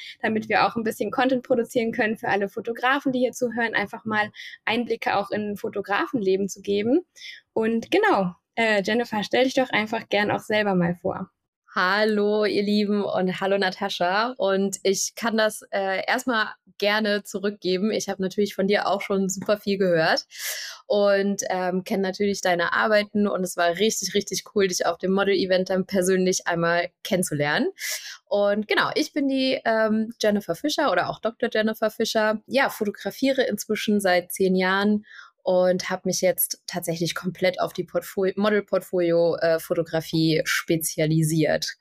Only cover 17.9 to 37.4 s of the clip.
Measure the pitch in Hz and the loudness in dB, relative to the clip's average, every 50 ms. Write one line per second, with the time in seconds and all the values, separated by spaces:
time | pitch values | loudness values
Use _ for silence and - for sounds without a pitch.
17.9 | 208 196 - - 196 - 185 185 - - 208 202 - - 196 190 202 196 - - | 0 -2 -2 -4 -4 -4 -4 -4 0 -2 -2 -2 0 0 0 2 2 2 2 0
18.9 | 180 196 - - 202 196 196 190 190 190 - - 208 202 - 202 196 190 196 180 | -2 -2 -2 -2 0 0 0 -2 -4 -4 -2 -2 -2 -2 0 -2 0 2 2 2
19.9 | 170 160 160 175 226 294 - _ - - - - - - - - - - - - | 4 2 2 2 0 0 -4 _ -14 -10 -8 -8 -8 -8 -10 -12 -14 -14 -4 0
20.9 | 196 208 202 202 196 196 196 202 202 196 - - 185 185 185 180 180 185 185 - | 2 4 4 4 4 4 2 0 -2 -2 -2 -2 -2 -2 0 0 -2 -2 -2 -2
21.9 | - 190 190 180 185 - 208 202 202 - - 185 175 170 170 - - - 220 226 | -2 -2 -2 -2 -2 -2 -2 -2 0 0 0 0 2 2 0 0 0 0 2 4
22.9 | 214 208 208 208 - 208 208 202 - 185 185 180 - 180 175 170 170 180 208 220 | 2 2 2 0 0 0 2 2 0 -2 -4 -4 -2 0 0 0 2 2 2 0
23.9 | - - - - - 202 196 - 190 - - - - 214 196 190 175 - - 165 | 2 0 -4 -2 -2 -2 -2 -2 -6 -8 -8 -4 0 0 0 2 0 0 -2 -2
24.9 | 170 - - 180 190 190 196 196 196 180 196 180 185 185 185 185 190 185 185 - | -2 -2 -2 0 0 2 2 2 2 0 2 2 2 0 2 0 -2 -2 -2 0
25.9 | 196 196 180 180 190 185 185 185 180 - - - 175 170 165 170 170 170 170 - | 0 0 2 2 2 2 2 2 0 0 -2 -2 0 0 2 2 2 0 0 -2
26.9 | - _ - - 202 180 180 - 156 143 143 147 151 185 269 381 - - - - | -8 _ -6 -2 -2 -2 -2 -2 -2 -2 0 0 0 0 0 -2 -4 -6 -8 -8
27.9 | - - - - - - _ _ 196 202 202 202 208 214 208 - 381 330 180 - | -8 -8 -10 -14 -16 -18 _ _ 0 2 2 2 2 0 0 0 0 0 0 0
28.9 | - - 302 - - 302 277 269 269 269 262 262 262 - - 233 226 220 220 220 | 0 -2 -2 -2 -2 -2 -2 0 0 0 0 0 0 0 0 0 2 2 2 2
29.9 | 214 220 220 220 - - - 214 208 202 - - 165 - - 302 - - 302 254 | 2 0 -2 -4 -4 -2 0 2 2 0 0 -4 -4 -4 -4 -2 0 0 0 2
30.9 | 185 175 151 160 156 - - 220 233 - - 233 - 220 214 220 220 - 226 214 | 2 0 0 -2 -4 -4 -6 -6 -4 -4 -4 -2 0 0 0 0 0 -2 -2 -2
31.9 | - - 226 - - 226 214 214 220 214 - - 208 262 269 202 - - 220 202 | -2 -2 -2 0 2 2 2 2 0 -2 -6 -2 0 0 0 0 0 -2 -4 -4
32.9 | 196 - - 196 196 - 269 269 262 262 240 - 208 - - - 214 196 - - | -4 -4 -8 -8 -4 0 0 2 2 2 0 0 -2 -4 -4 -4 -4 -2 0 0
33.9 | 208 208 190 185 180 180 175 - - - 190 185 185 185 185 185 190 196 202 214 | 0 2 4 4 2 2 0 -2 -2 0 2 2 4 2 2 2 2 2 4 2
34.9 | 214 214 - - - - - - _ _ _ - 185 180 180 185 180 180 - - | 2 0 -2 -8 -16 -20 -20 -20 _ _ _ 2 2 4 4 4 2 2 -2 -4
35.9 | 185 185 - 185 175 - - 180 175 - - - - - _ - - 175 170 - | -6 -4 -2 -2 0 2 2 2 2 0 -2 -4 -6 -10 _ -10 -8 -6 -6 -6
36.9 | 170 165 175 160 - - - 185 175 - | -4 -2 -2 -2 -2 -4 -6 -6 -4 0